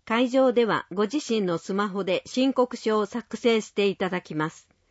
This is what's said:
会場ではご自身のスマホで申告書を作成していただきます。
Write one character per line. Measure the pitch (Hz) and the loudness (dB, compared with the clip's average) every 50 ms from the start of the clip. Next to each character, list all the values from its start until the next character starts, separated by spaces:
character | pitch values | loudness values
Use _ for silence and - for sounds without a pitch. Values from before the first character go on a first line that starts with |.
| - | -6
会 | - 220 233 262 240 | -2 0 0 2 2
場 | 247 269 262 262 220 | 4 4 4 4 4
で | 240 233 | 4 2
は | 208 170 139 - - | 2 2 -2 -4 -4
ご | 175 190 214 | -2 -2 -2
自 | 202 - | 0 -2
身 | 302 - - 226 220 | -4 -2 -2 -2 0
の | 196 180 170 | 0 0 -2
ス | 165 - - 190 | -2 -4 -4 -2
マ | 202 208 208 | -2 -2 -2
ホ | 180 202 185 | -4 -4 -2
で | 185 180 147 - | -2 -2 -2 -4
申 | - - 254 262 269 254 | -4 -2 0 0 2 2
告 | - 247 247 - | 2 0 0 -2
書 | - - 226 214 214 | -4 -2 0 0 0
を | 208 | 0
作 | - - 240 - - - | -2 -4 -8 -10 -10 -6
成 | - - 240 226 220 | -2 2 2 2 2
し | 214 - | 0 -4
て | - - 202 | -2 0 0
い | 202 185 | 0 0
た | - 202 180 | 0 -2 -2
だ | 185 180 | -4 -4
き | - - 160 | -6 -6 -4
ま | 151 156 160 | -4 -4 -4
す。 | - - _ _ _ _ _ _ | -6 -10 _ _ _ _ _ _